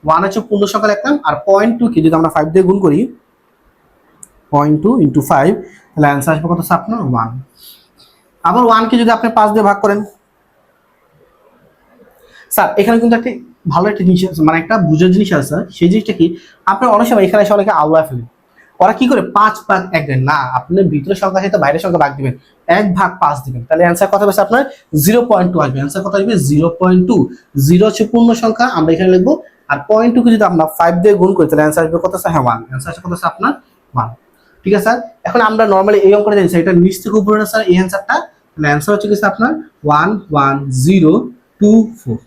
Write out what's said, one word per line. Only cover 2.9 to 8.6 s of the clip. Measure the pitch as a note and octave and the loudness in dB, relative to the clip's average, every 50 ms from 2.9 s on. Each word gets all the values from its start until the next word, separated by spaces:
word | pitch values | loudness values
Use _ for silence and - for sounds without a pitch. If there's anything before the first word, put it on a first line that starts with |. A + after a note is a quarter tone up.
| C#3+ E3 A#3+ - - _ _ _ _ _ _ _ _ _ _ _ _ _ _ _ _ _ _ _ _ _ - _ _ _ _ _ | 2 0 -2 -4 -6 _ _ _ _ _ _ _ _ _ _ _ _ _ _ _ _ _ _ _ _ _ -20 _ _ _ _ _
পয়েন্ট | - C#3+ D3 D3+ D3+ D3+ | -2 0 2 2 0 0
টু | D#3 G#3 B3+ C4 | 2 0 2 2
ইনটু | E3 C#3+ B2+ D3+ | 0 2 0 0
ফাইভ, | C3+ - E3+ C#3+ C#3 F3 G#3+ | 0 0 0 2 2 2 0
তাহলে | - - - - - _ _ _ D#3 D3+ | -2 -6 -16 -20 -20 _ _ _ 0 0
অ্যান্সার | C#3+ C#3+ C#3 C3+ E3 D#3+ | 0 0 0 -2 -2 -2
আসবে | D3+ D#3 E3+ | -2 -2 -4
কত | F3 E3+ | -4 -4
স্যার | E3 - - C#3+ | -2 -2 -2 -2
আপনার? | C3+ - A3 A#3 | -2 -6 -8 -6
ওয়ান। | F#3 C3 B2 A2+ A2+ A#2 A#2+ C3 C3+ _ _ _ - - - _ _ _ _ _ - _ _ _ _ _ _ _ - | -4 -4 -4 -4 -4 -6 -8 -14 -16 _ _ _ -20 -20 -20 _ _ _ _ _ -20 _ _ _ _ _ _ _ -4
আবার | E3 F#3 A#3+ | 0 0 2